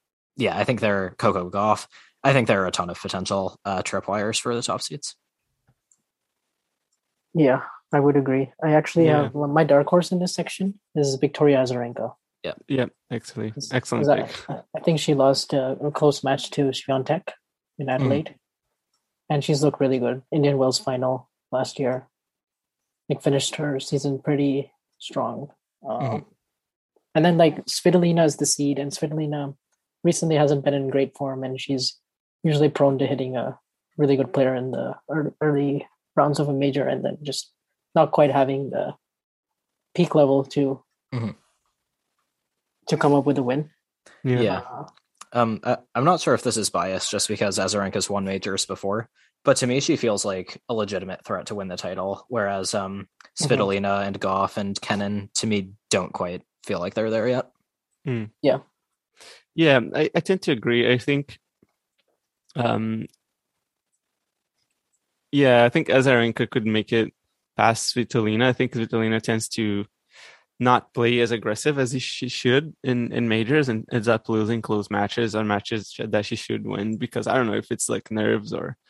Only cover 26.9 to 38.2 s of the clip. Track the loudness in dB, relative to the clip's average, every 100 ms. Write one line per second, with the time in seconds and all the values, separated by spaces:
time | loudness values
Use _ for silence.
26.9 | _ _ 2 4 6 4 4 -8 0 4
27.9 | 4 4 4 2 2 -2 0 0 -2 -4
28.9 | -6 -4 -4 -4 -4 -6 -10 _ _ _
29.9 | _ 0 0 2 4 4 2 0 -2 0
30.9 | 0 -2 -4 -8 -6 -8 -8 -4 -4 -4
31.9 | -8 _ _ _ _ 0 4 2 4 2
32.9 | 4 0 -2 -4 -4 -6 -10 _ _ _
33.9 | 0 2 2 2 0 0 0 -4 -6 -6
34.9 | -8 -6 -4 -4 -2 0 2 0 -2 -8
35.9 | _ _ 2 2 2 0 0 0 0 -2
36.9 | -2 -4 -6 -8 -10 -10 _ _ _ _
37.9 | 2 2 4